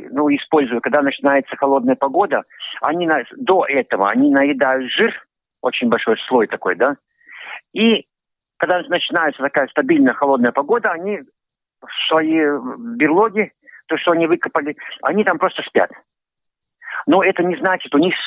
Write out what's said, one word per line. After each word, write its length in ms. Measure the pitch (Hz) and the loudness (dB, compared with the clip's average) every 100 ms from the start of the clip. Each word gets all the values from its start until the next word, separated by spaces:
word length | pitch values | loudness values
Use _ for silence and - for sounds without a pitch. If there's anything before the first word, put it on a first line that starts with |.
| - | -6
ну, 180 | 131 147 | -2 0
используют. 540 | 143 - 156 131 117 | 0 0 0 0 -2
Когда 180 | 120 147 | 0 0
начинается 540 | 139 - 143 139 131 - | 0 0 2 2 0 -2
холодная 400 | 139 135 175 127 | 0 2 2 0
погода, 480 | 277 294 - 165 - - - - | 0 0 0 -2 -4 -12 -16 -6
они 260 | 135 170 170 | -4 -2 -2
на-, 160 | 151 - - | -2 -4 -6
до 280 | 127 185 143 | 0 2 2
этого, 440 | 139 120 104 98 | -2 -2 -2 0
они 220 | 117 143 | 2 4
наедают 600 | 139 143 139 135 131 123 | 4 2 2 0 0 -2
жир, 220 | 139 226 - - _ _ _ | 0 0 -2 -14 _ _ _
очень 280 | 127 - 120 | -6 -2 0
большой 280 | 113 - 110 - | 0 0 -2 0
слой 200 | 127 104 | 0 0
такой, 280 | 107 95 90 | -2 -4 0
да, 200 | 123 - _ _ _ - - - - | 0 -2 _ _ _ -20 -18 -18 -12
и 320 | - 226 214 - _ _ _ _ - | 0 2 2 -2 _ _ _ _ -6
когда 240 | 151 180 165 | -2 -2 -2
начинается 540 | 175 - 170 156 - | -4 -2 -2 -2 -2
такая 260 | 139 151 131 | -4 -2 -2
стабильная 460 | - 135 160 135 | -2 2 4 4
холодная 380 | 120 139 135 120 | 2 2 2 2
погода, 400 | 135 185 233 214 | 0 0 0 0
они 280 | 170 190 196 | -4 -6 -8
в 880 | 131 _ _ _ _ _ - - - | -10 _ _ _ _ _ -14 -8 0
свои 320 | 160 160 160 147 143 123 120 117 117 | 0 2 2 0 -2 -6 -10 -10 -2
берлоги, 560 | 143 170 220 202 196 _ _ - - | 2 4 2 0 -6 _ _ -20 -8
то, 100 | 156 | -4
что 140 | - | 0
они 160 | 170 165 | 2 2
выкопали, 480 | 165 143 160 147 147 - - | 0 -2 -4 -4 -8 -14 -8
они 220 | 135 185 | -2 0
там 160 | 208 165 | 0 0
просто 240 | 185 - | -2 -4
спят. 260 | - - 90 - _ _ _ _ _ _ _ _ - - - | -4 0 0 -4 _ _ _ _ _ _ _ _ -14 -6 2
Но 160 | 180 | 4
это 180 | 185 185 | 4 2
не 120 | 180 156 | -2 -2
значит, 400 | 190 185 - 143 | -2 -2 0 2
у 20 | |
них 160 | 180 - | 2 0